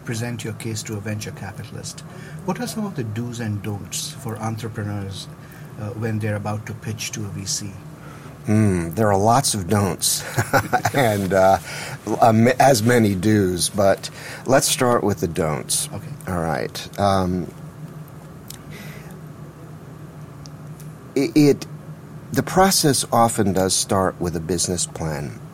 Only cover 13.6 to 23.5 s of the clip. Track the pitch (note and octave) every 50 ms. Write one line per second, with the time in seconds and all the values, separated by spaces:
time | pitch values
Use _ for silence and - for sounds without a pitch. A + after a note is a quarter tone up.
13.6 | D#2+ - - G2 G2+ G2 F2+ - - - - - - - - - - - B2 C#3
14.6 | - - - - C3+ B2 A#2+ A#2 - G2+ G2+ - - F2+ D#2+ E2 F2+ D#2 D#2 C2
15.6 | - - - - - - - G2 - - - - - - F#2 F2 E2 E2 D2 C2+
16.6 | A1 - - - - - - - G2 G2+ G2 F#2+ F#2 F2+ F2+ F2+ F2 - - -
17.6 | - - - - - - - - - - - - - - - - - - - -
18.6 | - - - - - - - - - - - - - - - - - - - -
19.6 | - - - - - - - - - - - - - - - - - - - -
20.6 | - - - - - - - - - - - C3+ C#3 - - D#3 D3+ C#3+ C3+ -
21.6 | - - - - - - - - - - - - - - - - - - - F3+
22.6 | F#3+ G3 F#3 - - D#3 C3+ - - - - A#2 A#2 A#2 A2+ - G#2+ G2